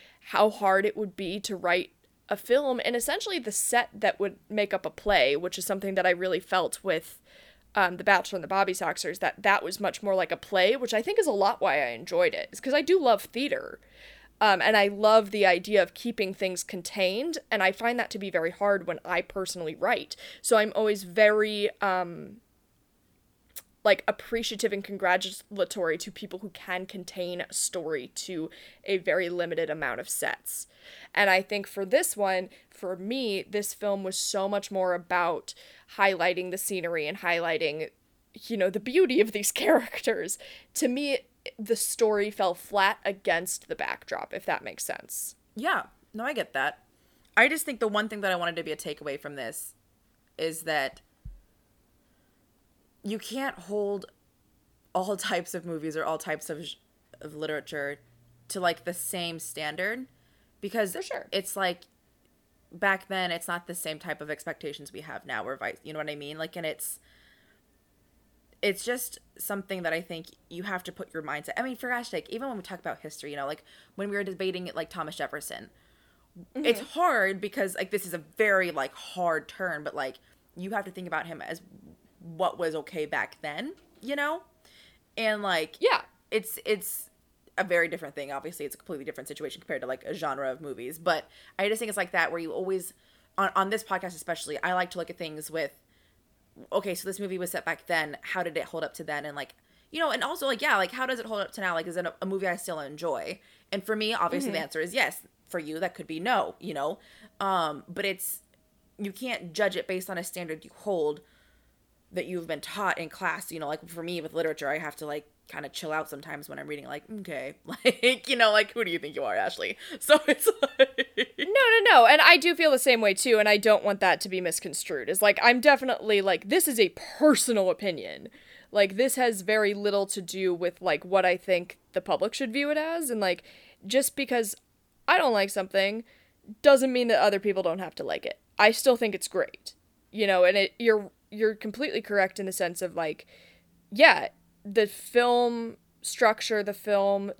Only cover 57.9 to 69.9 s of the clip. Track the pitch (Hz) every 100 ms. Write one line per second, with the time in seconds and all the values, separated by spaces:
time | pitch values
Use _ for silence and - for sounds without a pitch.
57.9 | 143 _ _ _ _ - 196 180 170 -
58.9 | 175 - 185 170 165 - - 151 160 190
59.9 | 240 262 _ _ _ _ _ 202 226 202
60.9 | 240 381 - - 196 190 196 185 175 -
61.9 | _ _ _ _ _ _ _ _ 175 196
62.9 | 190 - 190 180 170 - 175 180 175 160
63.9 | 156 165 151 151 151 - 156 156 143 143
64.9 | - 156 120 - 117 101 135 101 - -
65.9 | 156 151 147 143 156 160 175 156 - -
66.9 | - _ _ _ _ _ _ _ _ _
67.9 | _ _ _ _ _ _ _ 202 190 -
68.9 | 247 - - _ - - 202 190 185 170